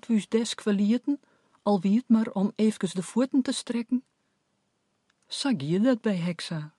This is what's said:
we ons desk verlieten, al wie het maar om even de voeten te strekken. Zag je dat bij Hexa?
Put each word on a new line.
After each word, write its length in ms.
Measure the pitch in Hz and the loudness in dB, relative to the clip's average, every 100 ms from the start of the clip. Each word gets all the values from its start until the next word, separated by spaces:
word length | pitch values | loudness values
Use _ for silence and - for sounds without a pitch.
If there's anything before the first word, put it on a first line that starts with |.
| - | 0
we 60 | |
ons 140 | 220 - | -2 0
desk 340 | 226 233 - | -2 -2 -4
verlieten, 580 | 214 196 208 247 - 285 _ _ _ _ 202 | -2 2 2 2 0 -4 _ _ _ _ 0
al 160 | 202 | 2
wie 160 | 196 220 | 2 2
het 120 | - | 4
maar 220 | 220 220 | 2 2
om 200 | 196 202 - | -2 -2 2
even 340 | 214 - 185 185 | 0 0 -4 -4
de 80 | |
voeten 380 | 170 220 269 277 | -4 -2 0 0
te 100 | 262 | 0
strekken. 520 | 254 - 233 240 254 - _ _ _ _ _ _ _ _ _ _ _ _ | -4 -6 -6 -2 -4 -4 _ _ _ _ _ _ _ _ _ _ _ _
Zag 260 | - 277 190 | -6 -2 -2
je 220 | 143 180 | 0 2
dat 220 | 254 240 | 2 2
bij 140 | 226 185 | 0 -2
Hexa? 580 | 175 170 - 165 151 | -2 -4 -6 -8 -8